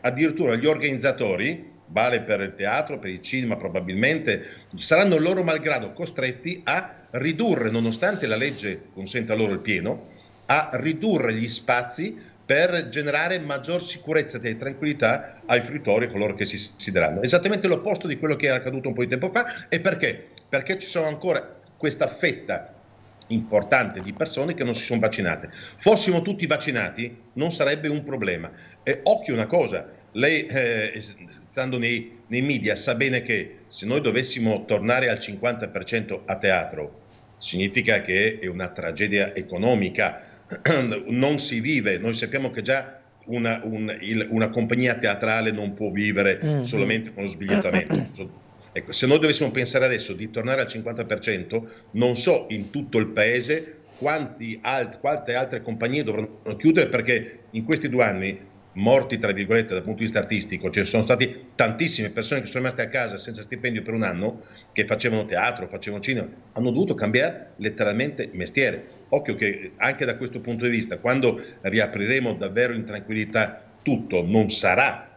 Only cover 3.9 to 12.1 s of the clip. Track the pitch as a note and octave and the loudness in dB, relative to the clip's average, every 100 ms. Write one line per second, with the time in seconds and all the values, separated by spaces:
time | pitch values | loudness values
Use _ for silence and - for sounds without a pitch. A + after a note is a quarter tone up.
3.9 | F#2 B2+ E3 D#3 D3+ - - - - - | 2 2 2 0 -2 -4 -18 -16 -8 4
4.9 | D#3+ G3+ D#3+ E3 F#3 F3 D#3 D#3+ C3+ G2+ | 6 6 4 4 2 2 0 0 -2 -2
5.9 | - F3 - B2+ B2 E3+ F3+ - E3 F#3 | -8 -8 -2 -4 -4 -6 -4 -2 -2 -2
6.9 | - - B2 E3+ D#3+ A3+ E3 A2 A2+ A2+ | -16 -8 -2 -2 2 2 2 2 2 0
7.9 | A2+ F#3+ G3+ A#2+ A2 C#3 - G2+ F2+ - | 2 0 0 0 0 0 -2 -6 -6 -10
8.9 | F#2+ F#2+ B2 A2+ A2 G#2+ F#2+ G#2+ F#2 F#2+ | -12 -6 -4 0 2 2 0 0 0 0
9.9 | D3 - - - - - C#3+ D3+ B2 D3 | -4 -10 -20 -20 -18 2 2 2 -2 -2
10.9 | D#3+ A3 E3 A#2+ A2 A2+ - - B2 B2 | 0 2 2 2 0 -4 -4 0 0 0
11.9 | - F#3+ | -6 -8